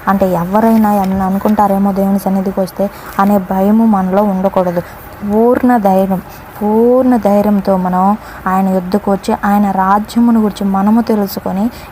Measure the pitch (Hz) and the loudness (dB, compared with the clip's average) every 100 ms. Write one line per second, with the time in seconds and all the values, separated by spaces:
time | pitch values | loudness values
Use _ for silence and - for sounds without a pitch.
0 | - 196 190 175 175 208 226 226 214 208 | -2 0 0 0 0 2 4 4 4 2
1 | 190 190 190 196 208 214 202 196 202 190 | 0 0 0 0 0 2 2 2 0 0
2 | 196 196 190 190 190 196 185 - 196 - | 0 0 0 -2 -2 -2 -4 -2 -6 -6
3 | - - 196 202 185 190 196 220 226 202 | -10 -2 0 0 0 0 2 4 4 2
4 | 185 190 214 190 190 190 180 175 - - | 2 0 0 0 0 0 0 -2 -6 -14
5 | - - 208 214 233 247 247 240 196 190 | -18 -10 -2 2 2 4 2 2 2 2
6 | 190 185 - - - - 208 220 240 247 | 0 -2 -6 -18 -18 -6 0 2 4 4
7 | 254 247 202 202 208 208 190 190 180 180 | 2 2 2 2 2 0 0 0 0 0
8 | 190 214 - - 190 185 190 185 180 202 | 0 0 -6 -10 -4 -2 0 -2 -2 -4
9 | - 196 - 220 202 202 202 190 190 208 | -2 -4 -2 -4 0 0 0 0 0 0
10 | 214 233 240 226 214 - 196 190 202 226 | 0 0 2 2 0 -2 -2 0 2 2
11 | 226 214 196 - - 185 226 - - | 2 -2 -2 -6 -6 -4 -4 -6 -10